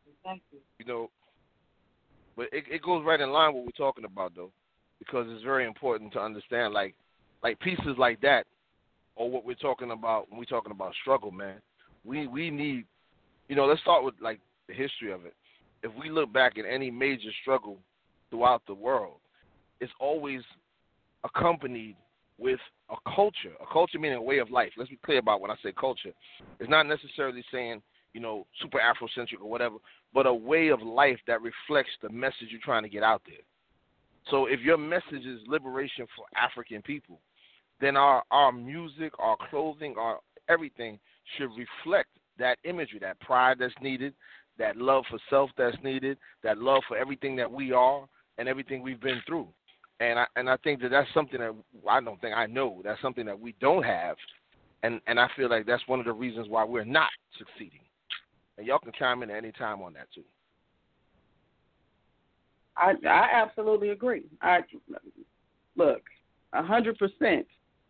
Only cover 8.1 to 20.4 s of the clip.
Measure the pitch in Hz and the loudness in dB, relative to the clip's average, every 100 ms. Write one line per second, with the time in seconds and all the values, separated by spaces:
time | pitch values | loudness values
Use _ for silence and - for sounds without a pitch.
8.1 | 113 139 127 - _ _ _ _ _ _ | 4 4 4 2 _ _ _ _ _ _
9.1 | - 120 127 113 123 143 127 123 113 113 | -6 -4 -4 -6 -4 -2 -2 -4 -4 0
10.1 | 110 - 110 120 123 107 101 92 - 135 | 0 -2 -12 -4 -4 -4 -8 -8 -8 2
11.1 | 135 107 92 98 101 _ _ _ _ 107 | 2 2 -10 -12 -14 _ _ _ _ -10
12.1 | 143 143 131 165 147 147 131 113 _ _ | -8 -6 -6 -6 -4 -4 -6 -10 _ _
13.1 | _ _ _ _ 139 135 156 - 170 131 | _ _ _ _ 2 4 4 6 4 4
14.1 | 104 113 110 _ _ - 107 135 - 110 | -4 -8 -8 _ _ -16 -8 -8 -6 -10
15.1 | 92 87 - _ _ _ _ 113 113 156 | -10 -12 -20 _ _ _ _ -14 -12 -4
16.1 | 160 131 120 127 110 101 127 135 120 139 | -2 0 4 4 2 -6 -4 -6 -2 -2
17.1 | 131 107 107 135 135 107 95 _ _ _ | -2 -8 -10 -2 -2 -2 -14 _ _ _
18.1 | _ _ 117 123 120 - 98 117 131 95 | _ _ 2 4 4 -2 -6 -2 0 -2
19.1 | - _ _ _ _ _ _ 123 - 139 | -10 _ _ _ _ _ _ -14 -6 -4
20.1 | 156 143 131 | -2 -4 -8